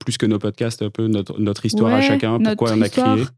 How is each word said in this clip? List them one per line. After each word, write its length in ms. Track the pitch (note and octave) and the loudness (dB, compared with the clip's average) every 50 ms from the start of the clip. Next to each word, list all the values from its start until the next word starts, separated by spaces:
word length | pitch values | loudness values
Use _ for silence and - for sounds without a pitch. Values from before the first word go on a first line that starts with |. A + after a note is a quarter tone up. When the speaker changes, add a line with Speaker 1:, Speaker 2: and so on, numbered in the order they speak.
Speaker 1:
plus 180 | - - A#2 - | -6 -6 -4 0
que 80 | - | 0
nos 140 | A2 A2 G#2 | 0 0 0
podcasts, 420 | G2+ G#2+ G2 - B2 A#2 A2+ - A2 | -2 -4 -4 -4 -4 -4 -4 -4 -6
un 80 | G#2 | -6
peu 160 | - - A2+ | -4 -2 -2
notre, 320 | A2 G#2+ G#2 G2 - - - | 0 0 0 -2 -4 -4 -2
notre 260 | G#2+ G2+ G2+ - - | -2 -2 -2 -2 -4
histoire 280 | A#2 - G#3+ A3 A3+ B3 | -2 0 2 2 2 4
à 60 | C4 | 2
Speaker 2:
Ouais, 40 | C#4 | 2
Speaker 1:
chacun, 360 | C#4 C#4 C#4 C4+ A3 A3 A3 | 2 2 2 0 0 0 0
Speaker 2:
notre 160 | A3 A3 G#3+ | 0 0 0
Speaker 1:
pourquoi 200 | G#3+ A#3+ - - | 0 0 2 2
on 40 | - A3+ | 2 2
a 40 | |
Speaker 2:
histoire. 280 | D3 - - B3+ - - | 2 2 0 2 2 2
Speaker 1:
créé. 120 | - C3 - - | 0 0 -4 -8